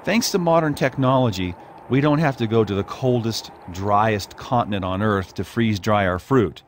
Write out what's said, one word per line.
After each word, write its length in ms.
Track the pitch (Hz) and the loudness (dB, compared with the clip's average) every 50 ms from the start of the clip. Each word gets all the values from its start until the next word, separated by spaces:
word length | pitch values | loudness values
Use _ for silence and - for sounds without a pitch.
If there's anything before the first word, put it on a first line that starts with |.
| - | -2
Thanks 280 | - 185 226 240 - | 0 -2 0 0 0
to 80 | - 190 | -2 0
modern 340 | 175 170 165 165 165 156 143 | 2 2 2 2 2 0 -2
technology, 800 | - 160 131 - - 135 127 135 131 127 120 101 90 92 90 90 - - - - - - - | 0 -2 -2 0 0 0 2 2 2 2 0 0 -2 -4 -6 -6 -8 -14 -20 -20 -20 -6 -2
we 140 | 117 135 | 0 2
don't 180 | 139 151 147 147 | 2 2 2 2
have 160 | 165 147 127 - | 2 0 0 -2
to 100 | 117 110 | -2 0
go 180 | 110 113 110 | 2 2 2
to 100 | 98 101 | 2 0
the 80 | 95 98 | -4 -4
coldest, 680 | - - - - 131 123 123 110 113 110 - - - - - - - | -6 -8 -4 -2 0 0 0 0 -2 -4 -6 -8 -12 -20 -18 -18 -14
driest 640 | 87 87 98 101 101 101 107 113 107 104 98 - - | -12 -8 -2 0 2 2 4 2 0 -2 -4 -8 -16
continent 480 | - - - 131 123 113 - 104 98 92 | -18 -8 -2 -2 -2 0 0 -4 -4 -4
on 180 | 92 92 92 | -4 -4 -2
Earth 340 | 104 110 104 98 95 - - | 0 0 0 0 -2 -6 -8
to 100 | - 98 | -10 -10
freeze-dry 600 | - - - 117 113 107 95 87 110 107 104 101 | -6 -2 0 0 0 0 -2 0 0 2 2 2
our 140 | 92 90 92 | 0 0 -2
fruit. 440 | - - 135 131 107 82 - - - | -2 2 2 2 2 2 -2 -8 -20